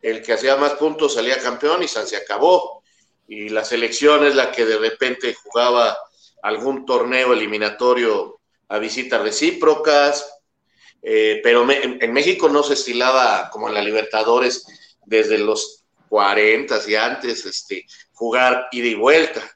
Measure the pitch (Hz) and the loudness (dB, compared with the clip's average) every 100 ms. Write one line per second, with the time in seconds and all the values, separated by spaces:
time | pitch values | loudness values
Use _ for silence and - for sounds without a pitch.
0 | 113 113 110 110 131 135 143 143 156 156 | -4 -6 -2 -2 2 2 2 0 -2 0
1 | 151 120 117 131 123 120 147 170 170 113 | -2 0 -2 -2 -2 -2 -2 0 -2 -6
2 | 104 104 101 104 151 180 - - _ _ | -6 -8 -6 0 4 4 2 -14 _ _
3 | _ _ _ 107 104 110 107 120 117 - | _ _ _ -14 -6 -4 -2 -2 -2 2
4 | 147 151 147 135 123 123 113 110 110 110 | 4 6 4 4 0 0 0 2 -2 -2
5 | 127 127 127 110 - 117 123 120 117 - | -4 -4 -6 -8 -6 0 2 4 2 0
6 | - _ _ _ 101 107 123 135 127 123 | -12 _ _ _ -6 -4 -4 -6 0 0
7 | 117 127 127 117 107 107 104 104 123 123 | 0 0 2 2 0 -2 -4 0 0 2
8 | 117 101 - - _ _ _ 107 110 131 | 2 0 -4 -12 _ _ _ -6 -6 -8
9 | 127 117 104 107 156 180 156 151 156 143 | -4 -2 -2 -2 -2 2 2 2 4 4
10 | 143 143 - - _ _ _ _ _ _ | 4 0 -6 -18 _ _ _ _ _ _
11 | - 110 107 107 120 120 120 139 127 123 | -2 2 2 2 2 2 4 0 -2 -4
12 | 117 123 156 185 165 143 143 135 - 120 | -2 0 0 2 2 2 0 -2 -2 -2
13 | 127 131 120 101 87 107 107 107 101 110 | 2 2 2 0 -4 -10 -6 -4 -2 -2
14 | 110 110 110 120 123 123 - - - _ | -2 -2 2 2 2 -4 -12 -20 -20 _
15 | _ 110 107 110 107 107 - - _ _ | _ 0 2 0 0 -2 -6 -14 _ _
16 | _ 107 101 104 107 117 139 113 101 107 | _ 0 2 2 2 2 0 -6 -2 -2
17 | 117 120 123 113 95 - - 95 - - | -2 -4 -6 -8 -8 -12 -10 -14 -14 -20
18 | _ _ 117 120 127 123 - 123 120 104 | _ _ -4 2 2 0 -6 -6 -4 0
19 | 120 156 156 - - | 4 4 2 -4 -14